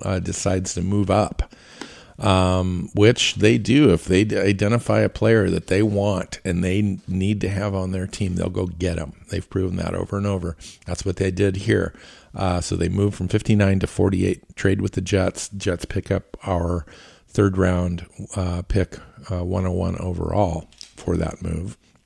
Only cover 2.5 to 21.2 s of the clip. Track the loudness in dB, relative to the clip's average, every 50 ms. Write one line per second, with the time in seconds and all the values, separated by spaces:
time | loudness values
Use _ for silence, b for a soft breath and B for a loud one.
2.5 | 2 2 0 0 -2 -4 -6 -4 2 4 6 6 6 4 0 -2 0 4 4 4
3.5 | 4 4 2 2 4 6 6 6 6 4 2 2 4 4 4 2 0 0 2 2
4.5 | 2 2 2 2 2 0 0 0 2 2 2 0 0 0 2 4 4 4 4 2
5.5 | 0 -2 0 0 2 2 2 2 2 0 0 0 0 -2 -4 -6 -10 -8 -4 -2
6.5 | -2 0 0 0 0 0 0 0 -2 -4 -6 -6 -2 -2 0 0 0 -2 -2 -4
7.5 | -4 -2 -4 -2 -2 -4 -4 -4 -4 -4 -6 -6 -6 -6 -4 -4 -2 -2 -4 -4
8.5 | -2 -4 -4 -4 -4 -4 -4 -4 -2 -4 -6 -8 -12 -16 -14 -8 -8 -8 -8 -6
9.5 | -4 -4 -4 -2 -4 -4 -6 -6 -4 -6 -6 -6 -4 -4 -2 -2 -2 -4 -4 -6
10.5 | -8 B B B B B B -8 -8 -6 -4 -4 -2 0 -2 -2 2 2 2 2
11.5 | 0 0 0 2 2 2 2 -2 B B B B B B B B -8 -4 -2 0
12.5 | 0 -2 -2 -2 -2 -2 0 0 0 0 0 0 0 -2 -4 -2 -2 0 2 2
13.5 | 4 4 4 4 4 2 0 -2 0 2 2 2 4 2 2 0 0 -2 -6 -14
14.5 | -10 -2 0 2 2 2 0 -2 -2 -4 -2 0 0 2 2 0 -2 -4 -10 -10
15.5 | -10 -6 -4 -2 -2 -2 -4 -6 -6 -6 -2 -2 -2 -4 -4 _ -14 -10 -4 -2
16.5 | 0 0 0 0 -2 -2 -4 B B B B B B B B B 0 2 2 4
17.5 | 4 4 2 2 2 2 0 0 -2 -4 -8 -12 _ -14 -14 -8 -6 -4 -4 -2
18.5 | -4 -4 -4 -2 0 0 0 0 -4 -12 -20 -20 -20 -20 -10 -6 -6 -4 -4 -2
19.5 | -2 -2 -2 -2 -2 -2 -2 -2 -4 -4 -4 -6 -6 -4 -4 -2 0 0 0 0
20.5 | 0 -4 -8 -12 -18 _ -20 -20 _ -8 -4 -2 -2 -2